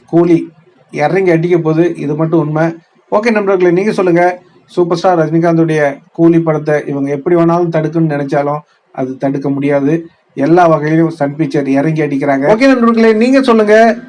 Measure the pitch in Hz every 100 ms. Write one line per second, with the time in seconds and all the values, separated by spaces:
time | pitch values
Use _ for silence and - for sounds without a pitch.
0 | _ 165 175 165 - - _ _ _ 143
1 | 147 185 185 165 175 175 156 156 170 -
2 | 139 147 160 165 151 156 165 165 _ _
3 | _ 202 233 214 196 190 175 170 214 202
4 | 185 170 175 180 _ _ _ - 175 170
5 | 190 175 151 165 170 165 160 156 143 135
6 | _ - 165 165 165 156 151 147 - 139
7 | 139 143 175 175 170 170 175 165 156 165
8 | 160 143 139 147 143 147 - _ _ -
9 | 131 131 139 139 143 139 135 143 135 170
10 | 165 _ _ - 139 175 170 156 151 160
11 | 165 - 139 147 151 151 135 135 151 156
12 | 143 139 139 135 143 220 269 254 233 226
13 | 226 214 240 269 254 226 208 214 226 220